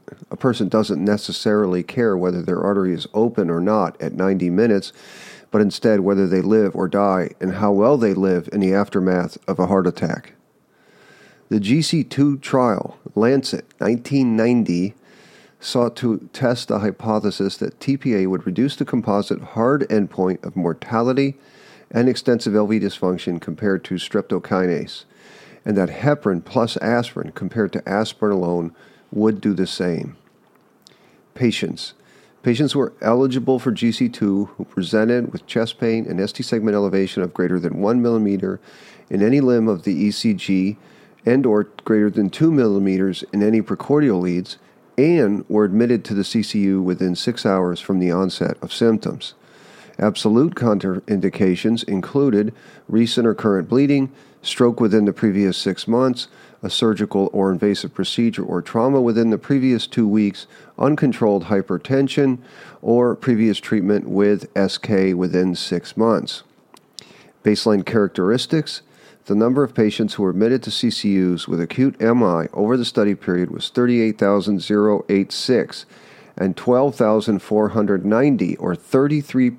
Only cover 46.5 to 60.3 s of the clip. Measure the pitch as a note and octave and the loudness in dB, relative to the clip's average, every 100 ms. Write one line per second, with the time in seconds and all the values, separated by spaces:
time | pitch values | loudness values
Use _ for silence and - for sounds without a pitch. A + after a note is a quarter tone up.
46.5 | G#2+ G2 F#2+ F2+ F2+ F#2 F2 - A2+ A2 | 0 0 2 0 0 -2 -2 -4 -2 0
47.5 | F#2+ F2+ F2 - F#2+ F2+ E2+ F#2+ - F2+ | 2 0 -2 -2 0 0 0 0 -2 -4
48.5 | D#2+ - - A#2 A2 - - - - _ | -4 -10 0 2 2 -2 -8 -14 -18 _
49.5 | - - - - - G#2+ - A2 A2 D#3+ | -20 -20 -20 -20 -2 -2 0 0 2 2
50.5 | - A#2+ G2+ F#2+ F#2 - G2+ F#2 - F#2+ | 0 0 0 -2 -6 -4 -2 -2 0 0
51.5 | F2+ A2 A2+ - G2 F2 C#3 C#3+ G#2 G#2+ | 2 0 -2 -2 -4 -2 0 2 2 0
52.5 | - - - - A2 A#2 - A#2 G#2+ A2+ | -4 -20 -20 -2 0 2 2 0 2 0
53.5 | G2 E2 A#2+ C#3 C#3+ C3+ - - _ - | 0 2 2 2 2 0 -6 -20 _ -12
54.5 | - A#2+ A#2 A2+ G#2+ G2+ F2+ A2 G2 G2 | 2 2 4 2 4 2 2 0 2 0
55.5 | F2 G2 F2+ - A#2 C3 B2 - - - | 0 -4 -6 -2 0 2 -2 -8 -16 -20
56.5 | - G2 - A2+ G2 G#2 G2+ G2 - G2 | -12 -6 0 0 0 0 0 0 0 0
57.5 | F2+ G#2 G2 F2 - F#2+ - A#2 G#2 - | 2 0 0 -4 -6 -6 0 0 0 -4
58.5 | F2+ E2+ A#2 B2 C#3 A#2+ A2+ A#2 G#2 - | -6 -4 0 2 2 2 2 2 0 0
59.5 | C#3 C3 A#2+ - - G#2+ G#2+ G#2 | 0 2 0 0 0 2 4 2